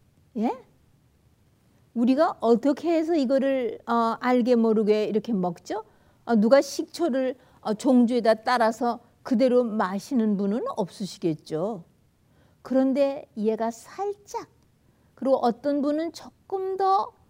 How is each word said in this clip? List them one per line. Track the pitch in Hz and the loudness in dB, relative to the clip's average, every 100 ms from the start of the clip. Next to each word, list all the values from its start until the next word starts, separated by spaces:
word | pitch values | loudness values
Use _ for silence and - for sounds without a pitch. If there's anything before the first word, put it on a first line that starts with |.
| _ _ _ 240 | _ _ _ -4
예? | 233 494 - _ _ _ _ _ _ _ _ _ _ _ _ | -4 -4 -12 _ _ _ _ _ _ _ _ _ _ _ _
우리가 | 226 240 262 349 - | -2 2 2 2 0
어떻게 | 226 233 285 285 320 330 | 2 4 2 0 0 0
해서 | 311 | 2
이거를, | 339 247 269 269 269 233 - - | 0 2 0 0 -2 -4 -6 -4
어, | 233 226 226 | 0 0 -2
알게 | 247 254 233 233 | 0 2 4 4
모르게 | 226 220 208 214 208 | 4 2 2 2 0
이렇게 | 208 220 | -2 -2
먹죠? | 202 180 165 - 415 427 _ _ _ | -2 -2 -6 -10 -10 -10 _ _ _
어, | - 233 | 0 2
누가 | 220 277 | 6 4
식초를, | 277 - 320 - 330 262 254 - _ _ | 4 -4 -8 -4 -2 0 -2 -6 _ _
어, | 208 | -6
종주에다 | 208 285 247 233 247 220 220 254 | -2 2 4 4 2 2 0 0
따라서 | 247 220 233 240 226 _ _ | 2 2 0 -4 -4 _ _
그대로 | - 226 254 247 233 | -2 2 4 2 0
마시는 | 214 185 196 - 262 220 196 | -2 -2 -4 -4 -2 0 0
분은 | 202 220 494 - | -2 -2 -4 -6
없으시겠죠. | 185 - 196 - 175 156 - 156 190 202 - _ _ _ _ _ _ _ | -8 -8 -12 -6 -6 -6 -6 -6 -6 -8 -14 _ _ _ _ _ _ _
그런데 | - 262 269 269 277 277 - - | -2 0 2 2 0 -2 -12 -4
얘가 | 208 220 226 | -2 0 -4
살짝, | 233 - - 403 403 - 453 339 _ _ _ _ _ _ - | -6 -16 -8 -8 -8 -10 -12 -12 _ _ _ _ _ _ -6
그리고 | 254 262 | 0 2
어떤 | 240 233 285 285 | 2 -2 -2 -2
분은 | 277 302 330 | -2 -2 -4
조금 | - - _ - 381 381 381 | -8 -20 _ -10 -6 -6 -2
더 | 381 392 466 - _ | 0 0 -2 -10 _